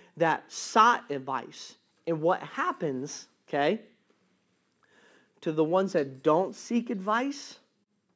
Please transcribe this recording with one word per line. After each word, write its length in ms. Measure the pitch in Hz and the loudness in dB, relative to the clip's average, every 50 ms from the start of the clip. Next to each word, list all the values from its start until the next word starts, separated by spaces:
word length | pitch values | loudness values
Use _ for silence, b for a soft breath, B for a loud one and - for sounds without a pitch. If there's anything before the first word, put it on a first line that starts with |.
| B B B 156 | B B B 0
that 340 | 165 160 147 - - - | 2 2 2 0 -4 -10
sought 580 | - - - - - 226 214 160 - - - - | -14 -12 -10 2 4 6 6 6 6 2 -2 -6
advice. 680 | 143 135 131 135 131 123 - - - - - - - _ _ _ _ _ _ | -8 -6 -6 -6 -6 -6 -6 -10 -14 -18 -18 -18 -20 _ _ _ _ _ _
And 140 | 165 165 151 | -4 -2 0
what 220 | 156 170 185 - | 2 0 0 0
happens, 880 | - - - 262 302 359 - - 180 151 131 127 135 143 - - - - _ _ _ - | -4 -8 -6 -4 -4 -4 -4 -4 -4 -4 -4 -4 -6 -8 -12 -14 -16 -20 _ _ _ -4
okay, 320 | - 143 143 156 214 226 - - _ _ _ _ _ _ _ _ _ _ _ _ _ _ _ _ _ _ b b b b b b b b b b b _ | -2 0 2 2 0 0 -4 -12 _ _ _ _ _ _ _ _ _ _ _ _ _ _ _ _ _ _ b b b b b b b b b b b _
to 120 | - 170 | -4 0
the 120 | 156 156 156 | 2 2 2
ones 300 | 156 175 190 196 190 190 | 4 4 2 2 2 0
that 280 | 165 143 135 131 131 | 0 0 -2 -4 0
don't 320 | - 156 156 170 190 151 214 | 2 4 4 4 2 0 -4
seek 360 | - - - 233 240 233 - | -10 -6 -2 -2 0 0 -2
advice, 680 | 240 190 185 208 214 233 262 277 277 - - - - - _ _ _ _ _ _ _ _ _ _ _ | -4 -4 -2 -2 0 0 0 -2 -6 -8 -14 -18 -20 -20 _ _ _ _ _ _ _ _ _ _ _